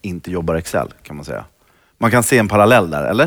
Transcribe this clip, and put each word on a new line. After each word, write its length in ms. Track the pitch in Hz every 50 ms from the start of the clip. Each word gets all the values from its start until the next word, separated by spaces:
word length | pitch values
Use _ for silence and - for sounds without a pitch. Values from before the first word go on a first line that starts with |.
inte 300 | - 98 87 85 - 87
jobbar 240 | 90 87 82 85 82
Excel, 320 | 82 82 - - 85 60 - - _ -
kan 120 | - 73
man 100 | 73 69
säga. 200 | - 62 52 - - _ _ _ _ _ _ _ _ _
Man 140 | - 113 113
kan 120 | 104 123 117
se 140 | - 139
en 100 | 120 107
parallell 420 | 98 104 104 104 110 127 117 95 85
där, 140 | 76 73 71
eller? 200 | 65 95 117 151